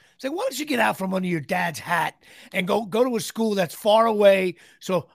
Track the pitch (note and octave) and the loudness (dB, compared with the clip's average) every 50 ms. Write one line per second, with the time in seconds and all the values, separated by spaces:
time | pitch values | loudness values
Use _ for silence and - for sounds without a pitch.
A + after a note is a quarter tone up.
0 | _ _ _ - - C4+ D#4 F#4 B4 C5+ C4 A#3+ D4+ D4+ C#4 A#3 A3 A3 G3+ - | _ _ _ -10 -10 -8 -6 -4 -4 -4 -4 -6 -6 -2 0 0 0 0 0 -2
1 | F#3+ F#3+ F#3+ F#3+ F#3 F3+ F3 D#3+ C3+ - F#3 F3+ F3+ E3+ D#3+ - - - F3 E3 | -4 -4 -4 -4 -2 -2 -2 -4 -4 -4 -4 -4 -4 -4 -6 -8 -6 -4 -2 -2
2 | D#3 - - _ _ - - - - - - F#3+ F3+ F3 G3+ G#3 A#3 F#3+ D#3 A3 | -2 -2 -6 _ _ -20 -20 -20 -16 -8 -6 -4 -2 0 -2 -2 -2 -2 0 0
3 | B3+ C4 A#3+ G#3+ D3+ - - A3 A3+ A3 G3+ G3 F3+ - - - - G#3+ G#3 A3+ | 0 2 0 -2 -4 -6 -4 -2 -2 0 0 0 -2 -2 -4 -2 2 4 4 6
4 | A3+ A3+ A3 G#3 G#3 G3 G3 F#3+ F#3 F#3 E3+ - - - _ _ - - F#3 E3+ | 4 4 4 6 6 6 6 6 2 -2 -4 -8 -14 -20 _ _ -6 -2 -2 -2
5 | - - _ | -2 -6 _